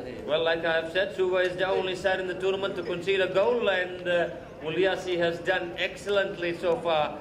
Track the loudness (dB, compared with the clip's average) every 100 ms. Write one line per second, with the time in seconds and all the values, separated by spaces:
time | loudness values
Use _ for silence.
0 | -8 -8 -2 0 2 2 2 0 0 0
1 | 0 0 2 2 2 0 0 0 0 0
2 | 0 0 -2 -2 -2 0 -2 -4 -4 -4
3 | 0 2 2 4 4 4 2 0 -2 -4
4 | 0 2 0 -4 -12 -10 -4 2 2 2
5 | -2 2 2 0 0 0 -2 -4 -4 -4
6 | 0 2 0 -2 -4 -2 0 0 2 2
7 | 0 -4